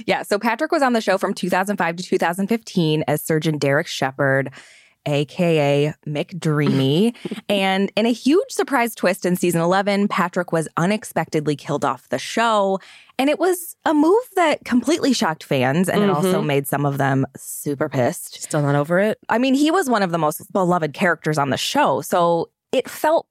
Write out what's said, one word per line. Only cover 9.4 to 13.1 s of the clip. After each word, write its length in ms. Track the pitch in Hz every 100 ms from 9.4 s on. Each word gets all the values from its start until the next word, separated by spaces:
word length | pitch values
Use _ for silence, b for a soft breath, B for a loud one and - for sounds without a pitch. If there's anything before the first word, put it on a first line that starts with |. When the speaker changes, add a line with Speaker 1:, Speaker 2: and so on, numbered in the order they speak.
| 180 165
Speaker 1:
eleven, 480 | 170 190 202 196 202
Patrick 420 | - 180 185 175
was 160 | 165 151 -
unexpectedly 760 | 170 214 - - 160 160 151
killed 300 | 147 - 147
off 240 | 139 131 -
the 100 | 127
show. 640 | - - 233 214 196 190 B B B